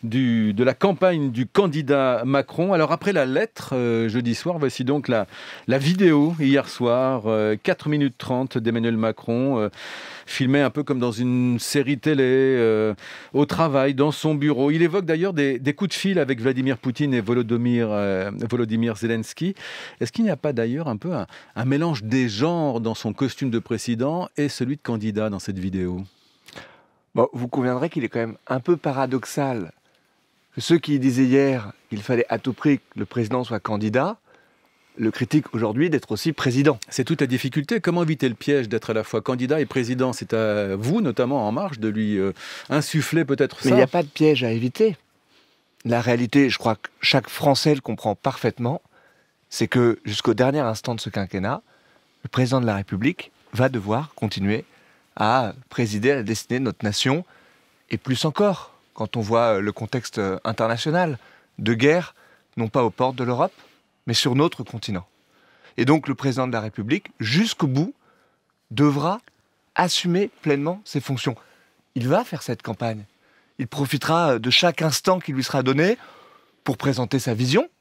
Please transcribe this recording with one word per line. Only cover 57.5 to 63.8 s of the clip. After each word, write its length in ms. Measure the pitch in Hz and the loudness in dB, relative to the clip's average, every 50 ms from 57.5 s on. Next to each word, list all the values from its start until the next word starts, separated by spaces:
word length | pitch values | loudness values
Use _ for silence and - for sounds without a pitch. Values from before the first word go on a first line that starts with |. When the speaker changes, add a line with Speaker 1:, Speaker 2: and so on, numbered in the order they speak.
| _ _ _ _ _ _ _ _ | _ _ _ _ _ _ _ _
Speaker 2:
et 80 | - 107 | -8 -8
plus 260 | _ - 131 120 - | _ -4 -4 -2 -2
encore, 500 | 156 147 - 208 208 185 - - - _ _ _ _ _ | -4 0 2 0 0 0 -2 -8 -18 _ _ _ _ _
quand 220 | - 110 107 - | -10 -10 -6 -4
on 40 | 120 | -6
voit, 340 | 110 101 113 117 120 117 110 | -2 0 2 2 4 4 2
euh, 40 | 98 | 2
le 120 | 101 104 101 | 0 -2 -4
contexte, 460 | - 113 107 - 131 113 - - - | -6 -8 -4 -4 -6 -6 -6 -6 -4
euh, 200 | 101 95 92 90 _ | -2 -2 -2 -4 _
international, 760 | - 104 - 113 113 113 117 - 156 151 175 185 165 143 117 _ - _ _ _ _ _ - | -6 -2 0 0 0 0 -2 -2 -2 0 0 0 0 -2 -6 _ -20 _ _ _ _ _ -4
de 160 | 107 104 120 | 0 0 2
guerre, 400 | 113 123 143 156 180 165 - - _ _ _ _ _ _ _ _ | 4 4 4 4 4 0 -4 -12 _ _ _ _ _ _ _ _
non 120 | - 117 110 | -6 -6 -2
pas 160 | - 143 123 | 0 0 0
aux 60 | 113 | 0
portes 260 | - - 127 127 135 | 0 0 -2 -2 0
de 80 | 123 127 | -2 -2
l'Europe, 280 | 120 123 120 160 202 _ _ - _ _ _ | -2 0 0 0 -2 _ _ -20 _ _ _